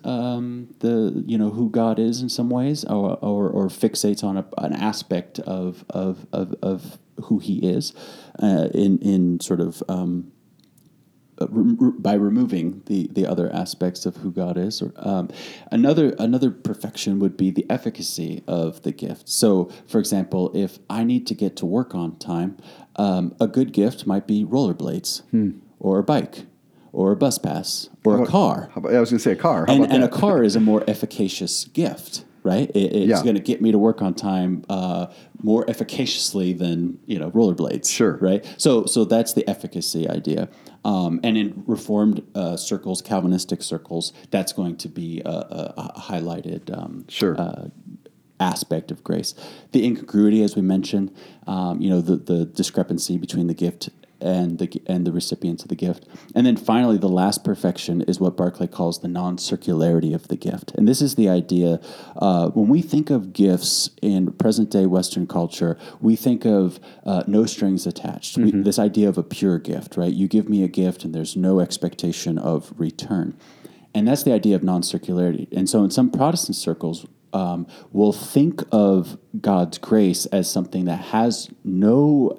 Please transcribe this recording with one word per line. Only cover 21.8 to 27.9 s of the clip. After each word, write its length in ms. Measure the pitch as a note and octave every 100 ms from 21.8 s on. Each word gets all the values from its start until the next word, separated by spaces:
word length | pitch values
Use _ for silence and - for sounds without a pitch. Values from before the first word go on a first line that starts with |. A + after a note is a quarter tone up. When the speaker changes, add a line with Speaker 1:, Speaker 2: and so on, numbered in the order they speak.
| B2
Speaker 1:
on 220 | F#2 E2 -
time, 380 | - E2+ F#2 - - - - -
um, 380 | G2+ F#2 F2 -
a 60 | A2
good 260 | B2+ B2
gift 340 | - G#2+ - G2+
might 200 | G2 -
be 180 | G#2
rollerblades 800 | F2+ C3 A2+ E2 - D#2 - - -
Speaker 2:
Hmm. 200 | A2+ G2+ - - -
Speaker 1:
or 200 | G2 F#2+
a 40 |
bike 440 | G2 C#3+ D#2+ - - _ _ _ _
or 200 | - F#2+
a 40 | G2+
bus 220 | C#3 -
pass 500 | - D#2+ - - -